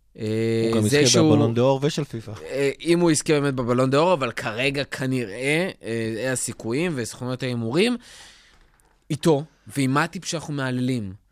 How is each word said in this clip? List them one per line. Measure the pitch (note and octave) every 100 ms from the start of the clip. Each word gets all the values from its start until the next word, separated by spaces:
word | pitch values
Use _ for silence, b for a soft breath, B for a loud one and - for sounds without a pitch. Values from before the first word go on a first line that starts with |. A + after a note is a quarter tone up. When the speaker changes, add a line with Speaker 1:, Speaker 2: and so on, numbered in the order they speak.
| _ -
Speaker 1:
אה, | A2 A2 A2+ A2+ A2+
Speaker 2:
הוא | A2+
גם | G#2+
Speaker 1:
זה | C#3+
Speaker 2:
יזכה | -
Speaker 1:
שהוא | - D#3 C3
Speaker 2:
בבלון | A#2
דאור | A#2 C3 C3+
ושל | C#3+ E3
פיפא. | C#3+ A#2 G#2+ G#2+
Speaker 1:
אה, | D#2+ C3 C#3 -
אם | C#3+ E3+
הוא | E3+
יזכה | D3+ -
באמת | D3 C#3+
בבלון | C3 A#2+ B2 C3
דאור, | C#3 F3
אבל | E3+ B2+
כרגע | - B2+ A2 C#3 C#3
כנראה, | C3 - C3 C3 G#2+ A2 C3+ D#3+ F#3 -
אה, | F2+ A2+ A2+ A2 B2+
הסיכויים | B2+ - - A2 C3 F3+
וסוכנויות | C#3 A2 - B2 B2+
ההימורים, | C3 A#2+ A2+ D3+ A#3 A#3 B B B B B B B _ _ _ _
איתו, | C#3+ E3+ C#3+ D#3 _ - C#3+
ועם | C3
מאטיפ | C#3 E3 F3+
שאנחנו | - E3 -
מהללים, | C#3+ C3 B2+ B2+ B2+ G2 F#2+ _